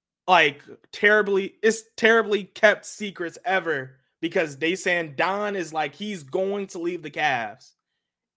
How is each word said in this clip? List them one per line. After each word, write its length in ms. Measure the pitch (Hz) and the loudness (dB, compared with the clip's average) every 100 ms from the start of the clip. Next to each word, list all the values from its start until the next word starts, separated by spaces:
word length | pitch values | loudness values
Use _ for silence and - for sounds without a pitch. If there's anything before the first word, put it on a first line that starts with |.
| _ _ - | _ _ 4
like, 360 | 180 151 139 - - _ | 6 6 0 -16 -20 _
terribly, 640 | - 208 214 202 190 196 - | 0 4 4 4 0 -2 0
it's 200 | 220 220 - - | 0 0 -6 0
terribly 480 | 226 226 208 208 | 4 4 2 -2
kept 420 | 185 - 214 180 - | -4 2 2 2 -6
secrets 520 | - 208 - 165 - | -10 -10 -8 -10 -8
ever," 520 | 175 190 165 143 131 _ _ _ | -2 -2 0 -4 -6 _ _ _
because 360 | 160 180 156 139 | -2 -2 -2 -2
they 160 | 160 | -2
saying 400 | 180 185 175 160 135 | -2 -2 -2 -2 -2
Don 400 | 170 202 208 196 | -2 0 -4 -4
is, 160 | 160 | -6
like, 220 | 156 151 | -4 -6
he's 280 | - 208 190 | -6 -10 -10
going 440 | 135 180 190 202 196 | -6 -4 -2 -4 -8
to 100 | 180 | -6
leave 240 | 175 175 | -6 -6
the 80 | 151 | -8
Cavs 600 | 156 151 123 107 - - _ _ _ _ _ _ | -2 0 0 -4 -12 -20 _ _ _ _ _ _